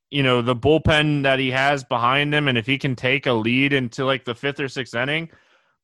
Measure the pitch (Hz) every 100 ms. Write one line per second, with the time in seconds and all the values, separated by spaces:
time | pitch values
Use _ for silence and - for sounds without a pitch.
0 | _ 143 131 123 120 120 139 156 160 151
1 | 151 147 139 131 131 131 139 143 127 120
2 | 120 139 147 147 143 120 110 135 139 123
3 | 127 139 139 117 113 127 139 135 123 -
4 | 131 131 - 117 143 139 135 139 120 117
5 | 131 156 165 _ _ _ _ _